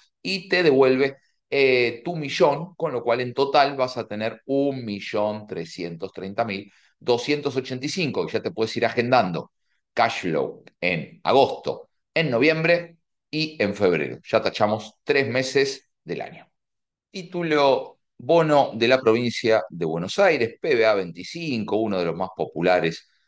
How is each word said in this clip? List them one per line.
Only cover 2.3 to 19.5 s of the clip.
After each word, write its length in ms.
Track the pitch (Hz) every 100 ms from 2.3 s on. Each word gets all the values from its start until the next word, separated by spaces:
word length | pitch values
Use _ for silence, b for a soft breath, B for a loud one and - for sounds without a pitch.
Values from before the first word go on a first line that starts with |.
| - 160 143 175
con 160 | - 165
lo 100 | 123
cual 160 | 117 120
en 120 | 123
total 440 | 123 139 147 139 139
vas 200 | 127 123
a 80 | 110
tener 340 | 107 110 117 -
un 380 | 139 143 131
millón 600 | 113 101 - 107 104 107 107
trescientos 640 | 98 82 - 85 85 98
treinta 340 | - 95 101
mil 280 | 113 98 - b b b
doscientos 560 | - 120 147 147 143
ochenta 320 | 131 127 127 143
y 20 |
cinco, 360 | 190 151 98 85
que 60 |
ya 100 | 110
te 80 | 104
puedes 240 | 90 113 113
ir 100 | 113
agendando 640 | 117 120 127 95 80 - _ _ _ _
cash 300 | - 117 -
flow 420 | 90 76 69 - - -
en 400 | 90 85 - -
agosto, 680 | - 131 127 - - - - _ _
en 160 | 160 156
noviembre 640 | 117 151 160 165 170 170 - _ _ _
y 320 | 151 156 -
en 120 | 101
febrero. 440 | 101 95 82 67 69 -
Ya 140 | 113
tachamos 520 | 104 - 107 107 - _
tres 240 | - 139 120
meses 600 | 123 131 139 135 - _ _
del 200 | 80 78
año. 280 | 53 - - _ _ _ _ _ _
Título 920 | 202 170 175 170 151 139 117 - - _ -
bono 540 | 123 165 156 147 131
de 140 | 113 117
la 120 | 131
provincia 640 | 113 113 120 - 113